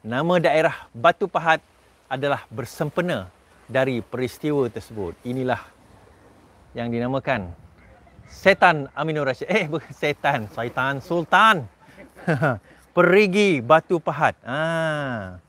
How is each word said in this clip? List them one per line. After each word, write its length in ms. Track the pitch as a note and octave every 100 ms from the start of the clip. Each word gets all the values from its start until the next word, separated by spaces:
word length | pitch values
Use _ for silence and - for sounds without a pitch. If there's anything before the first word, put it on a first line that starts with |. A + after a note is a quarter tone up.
Nama 320 | A2 B2 E3
daerah 400 | F3+ D#3+ D3+ D#3+ - -
Batu 400 | A#2+ E3 - G3
Pahat 320 | E3+ E3 D#3 _ _ _ _ _
adalah 320 | C3+ C#3+ C3 -
bersempena 800 | A2+ A2+ - D3+ - F3 C3 F2+ _ _ _ -
dari 320 | B2+ C3 A#2+
peristiwa 640 | - B2 B2 - D3+ D3 A#2+
tersebut. 480 | G#2+ - A2 F2+ E2+
Inilah 400 | B2 C3 B2+ A#2 - _ _ - - _ - _ _ _ _
yang 160 | A#2+ A#2
dinamakan 640 | A#2 B2 C3+ D3 B2 F2+ E2 - _ - - _ - -
Setan 640 | - F#3+ G3 F3+ D#3 C#3
Aminur 320 | - D#3 D3+
Rashid. 240 | C3+ B2 C#3
Eh, 240 | G#3 D#3
bukan 240 | D3+ -
setan, 560 | C3+ D3 C#3+ C#3+ C#3 G#2+
syaitan, 480 | - A#2+ C3 C3 C#3
Sultan. 640 | - E3+ D#3 F#3 A3 F#3+ A2+ _ - - - - -
<laughs> 240 | D3 D3+ A2 _ - _
Perigi 720 | - F3 F#3+ G#3 G3 G3+ D3
Batu 320 | A#2 D#3+ -
Pahat. 400 | E3+ E3 D3 C#3 -
Ah. 960 | - C#3 D#3+ E3 D#3+ D3+ C#3 A#2 F#2 F2+